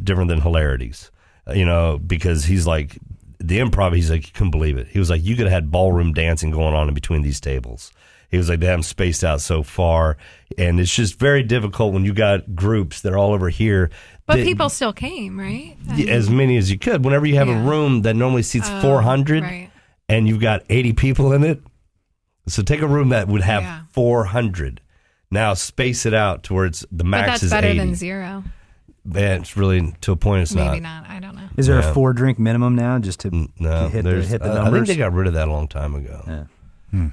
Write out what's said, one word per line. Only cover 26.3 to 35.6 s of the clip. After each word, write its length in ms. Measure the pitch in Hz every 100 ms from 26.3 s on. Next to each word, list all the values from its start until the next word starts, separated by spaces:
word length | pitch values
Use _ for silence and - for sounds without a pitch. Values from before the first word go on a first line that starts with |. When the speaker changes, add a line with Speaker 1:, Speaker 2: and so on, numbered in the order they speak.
| 92
Speaker 1:
to 100 | -
where 100 | 95 95
it's, 140 | 78 -
the 140 | 85
Speaker 2:
But 20 | 85
Speaker 1:
max 200 | 101 -
Speaker 2:
that's 140 | -
Speaker 1:
is 60 | -
Speaker 2:
better 160 | 208 208
Speaker 1:
eighty. 120 | 202
Speaker 2:
than 160 | 185
zero. 500 | 180 175 196 185 196 196 - - _ _ _ -
Speaker 1:
Yeah, 220 | 90 101
it's 200 | 95 82
really, 380 | - 98 92 80 -
to 120 | -
a 40 | 90
point, 260 | 107 98
it's 120 | 85
Speaker 2:
Maybe 260 | 95 - -
Speaker 1:
not. 220 | - -
Speaker 2:
not. 80 | -
I 100 | -
don't 140 | -
know. 80 | - - -
Speaker 3:
Is 80 | 135
there 120 | 135
Speaker 1:
Yeah. 120 | 78
Speaker 3:
a 20 |
four 220 | 139 127
drink 240 | 123 131 120
minimum 360 | 113 117 123
now 240 | 123 120 127
just 220 | 98 -
to 80 | 98
Speaker 1:
N-, 200 | 87 78 -
no, 280 | 82 80 80
Speaker 3:
hit 140 | 113
the, 80 | 87
Speaker 1:
there's, 180 | 92 95
Speaker 3:
hit 120 | 90
the 80 | -
Speaker 1:
uh, 40 | 107
Speaker 3:
numbers? 180 | 107 151
Speaker 1:
I 40 | 220
think 0 |
they 100 | 170
got 160 | 107
rid 140 | 87 95
of 80 |
that 120 | 80 78
a 40 |
long 180 | 76